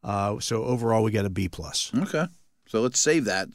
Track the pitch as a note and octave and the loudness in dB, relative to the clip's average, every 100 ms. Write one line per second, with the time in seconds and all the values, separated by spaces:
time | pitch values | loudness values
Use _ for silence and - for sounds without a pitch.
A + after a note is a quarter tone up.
0 | - G2+ G2+ G#2+ - A2+ A#2 B2 A#2 A2+ | -4 -2 0 -2 -4 -2 0 0 2 4
1 | A2 G#2+ G2 F#2 F#2 - D#2+ - - A#2+ | 4 2 0 -2 -4 -6 -6 -6 -2 -2
2 | G3 D#3 F3 - _ _ _ A2 B2+ - | 0 0 -2 -6 _ _ _ 0 0 2
3 | D3+ D#3+ G#2 F#2+ - | 2 2 2 -2 -4